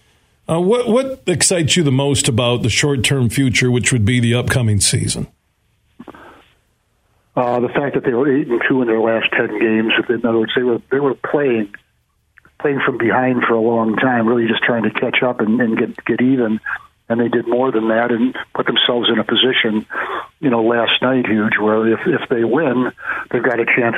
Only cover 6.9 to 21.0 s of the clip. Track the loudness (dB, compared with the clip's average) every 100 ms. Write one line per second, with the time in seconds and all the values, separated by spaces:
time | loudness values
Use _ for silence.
6.9 | _ _ _ _ -4 -2 0 -2 -2 -2
7.9 | -2 -2 0 2 0 0 -2 0 0 0
8.9 | 0 0 0 -2 -2 -2 0 0 2 0
9.9 | 0 -2 -2 0 0 0 0 0 -2 -2
10.9 | -2 -2 -4 -4 -2 0 0 -4 -10 _
11.9 | _ _ _ _ _ _ -4 -2 0 -2
12.9 | 0 0 2 2 0 2 2 2 2 0
13.9 | 0 0 2 2 2 2 0 0 0 -2
14.9 | -2 -2 0 0 0 0 2 2 0 -2
15.9 | -4 -4 0 2 2 0 -2 -6 -12 -14
16.9 | _ -4 -2 0 0 0 0 0 0 0
17.9 | 0 2 2 0 -2 -10 -6 -2 0 0
18.9 | 2 2 0 0 0 2 2 0 -2 -4
19.9 | -10 -8 -10 -12 -4 0 2 2 2 0
20.9 | 0